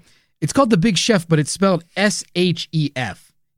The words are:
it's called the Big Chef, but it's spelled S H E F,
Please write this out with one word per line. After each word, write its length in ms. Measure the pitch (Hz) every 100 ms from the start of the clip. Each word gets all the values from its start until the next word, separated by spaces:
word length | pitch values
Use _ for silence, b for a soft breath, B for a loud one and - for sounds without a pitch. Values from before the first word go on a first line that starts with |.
| b b b b
it's 100 | 156
called 180 | - 269
the 80 | 202
Big 200 | 220 170
Chef, 300 | - 202 -
but 120 | 156
it's 120 | 143
spelled 340 | - 196 170 - -
S 280 | 208 - - 175
H 320 | 180 165 -
E 200 | 160 143 131
F, 360 | 113 - _ _ _